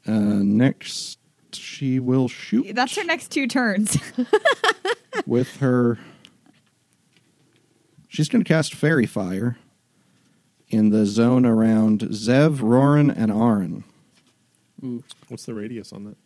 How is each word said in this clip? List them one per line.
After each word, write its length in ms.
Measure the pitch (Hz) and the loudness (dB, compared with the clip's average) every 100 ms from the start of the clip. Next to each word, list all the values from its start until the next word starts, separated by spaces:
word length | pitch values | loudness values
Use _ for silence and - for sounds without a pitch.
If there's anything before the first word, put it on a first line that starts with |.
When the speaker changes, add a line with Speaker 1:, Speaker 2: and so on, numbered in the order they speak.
| - | -2
Speaker 1:
Uh, 60 | |
next, 1040 | 110 104 101 98 107 131 - - - - - _ _ _ | 0 0 2 2 4 2 0 -12 -12 -12 -16 _ _ _
she 460 | - - - 135 131 | -18 -16 -8 -4 -2
will 300 | 123 131 123 | 0 0 0
shoot 460 | - - 220 196 | -4 -2 -2 -2
Speaker 2:
That's 200 | 214 254 - | -2 -2 -2
her 80 | |
next 260 | 339 330 - | -4 -6 -4
two 160 | 320 262 | -4 -2
turns. 500 | 285 240 196 214 - - - 247 381 622 508 | 0 0 0 0 -2 -4 -6 0 2 2 2
<laughs> 640 | - - 381 466 _ 494 - | -2 -2 -4 -6 _ -8 0
Speaker 1:
with 300 | 120 131 - | 0 -2 -2
her. 420 | 135 123 120 117 - - - _ _ _ _ _ _ _ _ _ _ _ _ _ _ _ _ _ _ | 0 2 2 -2 -10 -20 -20 _ _ _ _ _ _ _ _ _ _ _ _ _ _ _ _ _ _
She's 200 | - 151 | -4 0
gonna 160 | 240 | 0
cast 300 | - 156 151 | 2 0 0
Fairy 320 | - 151 156 107 | -2 0 2 0
Fire 500 | - 92 95 120 120 _ _ _ _ _ _ _ _ _ _ _ | -2 -6 -4 -4 -6 _ _ _ _ _ _ _ _ _ _ _
in 220 | 110 107 | 0 2
the 160 | 107 101 | 2 2
zone 380 | 107 117 127 123 | 2 2 4 4
around 540 | 113 113 110 110 107 110 | 4 4 4 2 0 -2
Zev, 460 | 104 107 131 156 143 | -4 0 4 4 2
Roran, 540 | 110 123 139 147 147 | 2 4 4 4 2
and 160 | - 110 | 2 0
Arin. 540 | 107 117 104 87 92 - _ _ _ _ _ _ _ _ - | 2 2 2 -2 -8 -14 _ _ _ _ _ _ _ _ -16
Speaker 3:
Ooh. 200 | 131 120 - - _ | -12 -12 -14 -20 _
Speaker 4:
What's 160 | 117 - | -16 -12
the 80 | |
radius 380 | 110 107 117 95 | -10 -10 -12 -14
on 120 | 104 | -18
that? 120 | 104 - | -18 -20